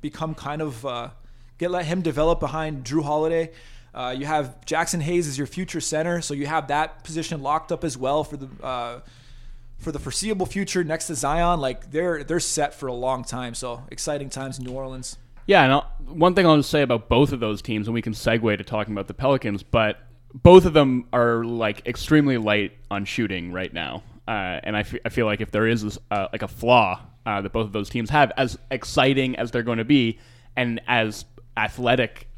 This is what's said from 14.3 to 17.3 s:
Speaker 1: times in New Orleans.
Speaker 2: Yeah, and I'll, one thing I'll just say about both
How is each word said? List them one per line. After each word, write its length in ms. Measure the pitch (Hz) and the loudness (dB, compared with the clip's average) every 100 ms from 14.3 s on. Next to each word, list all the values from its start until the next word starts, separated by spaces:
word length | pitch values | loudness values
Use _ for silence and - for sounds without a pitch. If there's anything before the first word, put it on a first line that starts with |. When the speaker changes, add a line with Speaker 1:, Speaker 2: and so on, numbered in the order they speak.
Speaker 1:
times 280 | 135 135 123 | -8 -8 -8
in 60 | |
New 80 | 123 | -8
Orleans. 460 | 127 131 131 127 - - - - | -8 -8 -10 -12 -14 -18 -14 4
Speaker 2:
Yeah, 180 | 190 | 6
and 80 | 135 | 8
I'll, 160 | 139 - - - | 6 2 -8 -8
one 280 | 165 175 | 4 4
thing 120 | 180 175 | 6 6
I'll 100 | 156 | 6
just 140 | 135 | 6
say 100 | 151 | 2
about 300 | 139 117 - | 4 2 2
both 220 | - 139 | 4 4